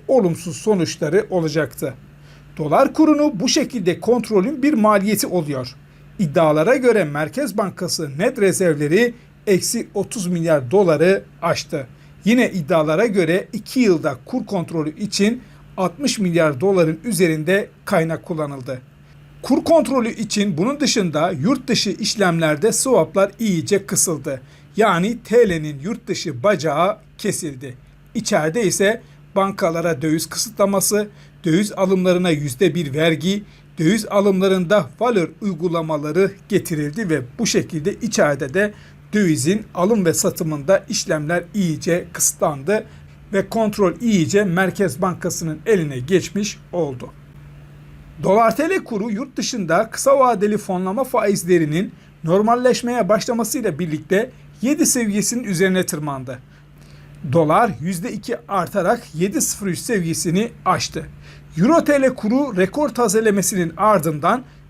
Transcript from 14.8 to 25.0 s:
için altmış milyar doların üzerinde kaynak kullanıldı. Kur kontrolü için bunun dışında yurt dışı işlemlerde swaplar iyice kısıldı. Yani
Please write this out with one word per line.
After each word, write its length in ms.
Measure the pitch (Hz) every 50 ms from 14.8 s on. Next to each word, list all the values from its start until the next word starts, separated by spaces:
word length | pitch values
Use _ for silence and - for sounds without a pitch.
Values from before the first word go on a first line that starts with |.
| 151 151 - -
için 440 | 208 196 - - 196 214 247 254 - - - - - - -
altmış 420 | - 190 175 - - 285 247 - 226
milyar 420 | 196 180 165 170 160 156 139 120
doların 380 | 170 196 196 185 165 160 160 160 -
üzerinde 640 | 240 208 160 185 165 156 156 151 165 190 202 208 - - - -
kaynak 400 | - 202 175 165 165 160 143 -
kullanıldı. 560 | - 175 156 151 143 143 135 127 143 131 127 - - - - - - - - - - - - -
Kur 220 | - 254 330 -
kontrolü 460 | - 330 320 - - 269 262 220 -
için 460 | - - 226 - - 214 202 208 165 143
bunun 220 | 185 254 285 294
dışında 500 | 294 208 - 240 190 175 147 151 160 185
yurt 380 | 190 135 135 214 285 - - -
dışı 220 | 226 - - 208
işlemlerde 840 | 180 - 220 - - 214 196 180 170 165 165 156 151 143 147 226 214
swaplar 600 | - - 269 247 190 160 156 - 196 190 202 - -
iyice 480 | 226 214 185 165 139 - 202 202 196
kısıldı. 540 | - 196 - - 190 160 139 131 156 135 - - - - - - - -
Yani 420 | 196 220 214 180 165